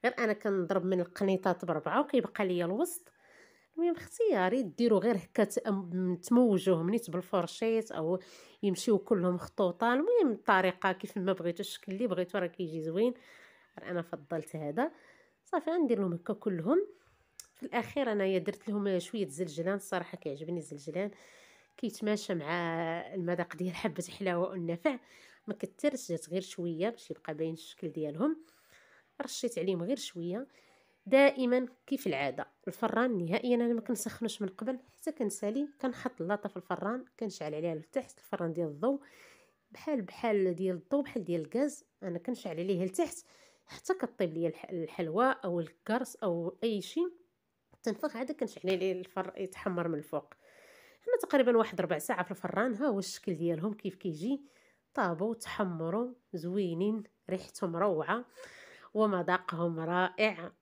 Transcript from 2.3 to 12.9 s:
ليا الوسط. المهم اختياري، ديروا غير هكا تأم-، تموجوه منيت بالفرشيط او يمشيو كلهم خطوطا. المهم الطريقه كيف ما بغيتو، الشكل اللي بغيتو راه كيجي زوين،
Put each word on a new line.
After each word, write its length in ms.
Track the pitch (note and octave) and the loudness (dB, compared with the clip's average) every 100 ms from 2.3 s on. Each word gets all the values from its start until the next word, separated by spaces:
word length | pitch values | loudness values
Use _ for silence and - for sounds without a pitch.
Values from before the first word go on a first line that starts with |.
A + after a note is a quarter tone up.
| - F#3+ | -2 0
ليا 180 | F3 | 2
الوسط. 460 | E3+ G#3 F4 - - _ _ - - _ _ D#4+ | 0 0 -2 -4 -16 _ _ -20 -20 _ _ 0
المهم 180 | E4+ | 0
اختياري، 680 | E4+ - - A4+ A#3 F#3 B3+ | 0 -6 2 4 6 6 4
ديروا 360 | G3+ C#3+ A#3 G3+ | 0 2 4 6
غير 180 | G#3+ G#3 | 4 0
هكا 260 | - - | 0 2
تأم-، 760 | G#3 - - G3 F3+ F3+ F#3 F3 - | 2 2 0 -2 -2 -2 0 -2 4
تموجوه 560 | A#3+ B3 F#3+ F#3+ E3 | 6 8 6 6 4
منيت 260 | E3 A3+ G3+ | 4 0 0
بالفرشيط 840 | F#3 - F#3+ E3+ - A3+ A3+ A3 | -6 0 0 0 -2 0 2 0
او 280 | - D#3+ F#3 - - - - | -2 0 0 -4 -20 -20 -2
يمشيو 340 | G3+ F3 - G3+ | 0 2 4 2
كلهم 400 | - G#3 F3+ F3+ | 4 2 4 0
خطوطا. 560 | - - F#3 F3 A#3 | -4 0 0 2 2
المهم 380 | B3+ F#4 A#4+ D#4 | 2 4 6 4
الطريقه 600 | G#3 - F#3+ F#3 F#3 F#3+ | 2 4 6 6 2 0
كيف 260 | F#3 G3+ G3+ | 0 -4 -2
ما 160 | F#3 | 0
بغيتو، 260 | F3+ E3+ E3+ | 0 -2 -4
الشكل 320 | - - - | -8 -10 -8
اللي 160 | F#3+ A#3+ | -4 -2
بغيتو 300 | F3+ F3+ G3+ | 0 -2 -2
راه 100 | F3 | -2
كيجي 340 | - F3 D#3+ | -4 -6 -4
زوين، 320 | D#3+ | -2